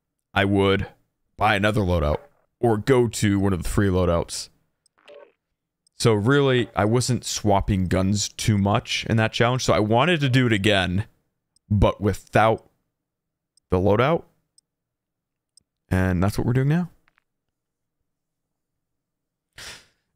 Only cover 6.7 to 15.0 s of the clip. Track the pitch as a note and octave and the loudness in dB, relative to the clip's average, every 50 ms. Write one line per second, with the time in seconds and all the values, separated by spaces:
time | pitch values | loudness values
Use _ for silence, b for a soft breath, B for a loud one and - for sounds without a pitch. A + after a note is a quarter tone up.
6.7 | - - G#2 G#2+ A#2 B2+ A#2+ - B2 - - - - - - G#2 G2 G2 - - | -4 -2 0 0 0 0 0 -2 -4 -4 -4 -8 -10 -4 0 0 0 0 0 0
7.7 | G#2 F#2+ F#2 E2+ F2+ F#2 F#2+ F#2+ G#2 G2+ G#2 - - - - - G#2+ G2+ G2 G2 | -2 -2 0 0 0 0 0 0 -2 -2 -4 -6 -8 -4 -2 0 0 2 2 0
8.7 | G#2+ A#2+ - - - - - - - A2+ A2 A2 - - A#2 A#2+ B2+ B2 - - | 0 -2 -2 -4 -8 -8 -4 -2 0 0 0 -2 0 0 0 0 0 -2 0 0
9.7 | F2 F2+ G#2+ G#2 A2 A#2+ C#3+ F3 F3+ D#3 C#3+ C3 A#2+ C3 B2+ A#2 A2 F#2+ F#2+ G#2 | 0 2 2 0 2 0 2 0 0 0 0 2 2 2 2 2 0 2 2 2
10.7 | G2+ F#2+ F2+ F2+ F2+ G2+ - - _ _ _ _ _ _ _ _ _ _ _ - | 2 2 0 -2 -2 -4 -6 -8 _ _ _ _ _ _ _ _ _ _ _ -2
11.7 | G#2 G2+ G2 G2+ - - G2 G#2+ - - - - - A#2 G#2+ A2+ A2 - _ _ | 0 2 2 2 0 0 -2 -2 -2 -2 -8 -2 0 2 2 2 0 -2 _ _
12.7 | _ _ _ _ _ _ _ _ _ _ _ _ _ _ _ _ _ _ _ - | _ _ _ _ _ _ _ _ _ _ _ _ _ _ _ _ _ _ _ -2
13.7 | F#2 F#2 F#2+ G2+ G#2 A2 B2 D3 E3+ - - _ _ _ _ _ _ _ _ _ | -2 0 2 2 2 2 2 0 -2 -4 -6 _ _ _ _ _ _ _ _ _
14.7 | _ _ _ _ _ _ | _ _ _ _ _ _